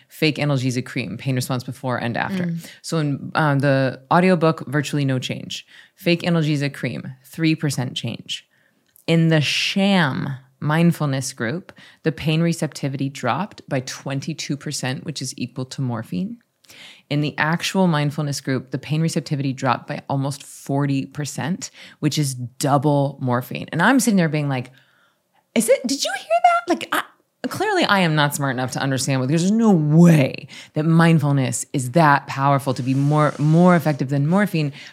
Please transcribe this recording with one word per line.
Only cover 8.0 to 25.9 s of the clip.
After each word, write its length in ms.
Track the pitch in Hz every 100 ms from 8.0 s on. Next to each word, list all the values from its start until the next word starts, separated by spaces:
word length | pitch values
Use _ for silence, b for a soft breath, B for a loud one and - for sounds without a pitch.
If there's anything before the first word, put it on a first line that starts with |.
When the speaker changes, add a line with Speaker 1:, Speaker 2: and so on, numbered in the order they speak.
| 120 - - - _ b b b b b -
Speaker 1:
In 220 | 165 165
the 120 | 160
sham 880 | 139 - - 196 196 196 151 - 139 131 _ -
mindfulness 720 | 147 156 170 - 147 135 127
group, 400 | - 113 160 - - B B
the 100 | 160
pain 300 | 160 151 156
receptivity 640 | 170 165 151 - 143 135 139
dropped 540 | 139 123 127 202 - -
by 120 | 139
twenty-two 800 | 131 - 143 139 135 147 - 143
percent, 460 | - 139 127 139
which 180 | 180 147
is 100 | 135 -
equal 260 | 120 -
to 160 | 127 -
morphine. 560 | 131 113 113 180 190 240 _ _ _ B B B B
In 140 | 147
the 120 | 151 -
actual 480 | 151 170 - 190 185
mindfulness 520 | 151 147 143 147 139
group, 280 | - 131 131
the 80 | 135
pain 220 | - 156
receptivity 540 | 165 160 - 143 139
dropped 320 | 131 131 117 -
by 140 | 147 -
almost 320 | 139 135 143
forty 640 | - - - 139 143 139 135
percent, 640 | - 147 - 123 190 - B B B
which 180 | 151 151
is 160 | 143
double 800 | 127 123 - 143 143 147 143 139 -
morphine. 440 | 127 120 123 - -
And 80 | 156
I'm 160 | 190 269
sitting 200 | - 196
there 100 | 160
being 220 | 151 143
like, 200 | 131 120 b b b b b _ _ _
"Is 160 | - 302
it, 100 | 554
did 180 | -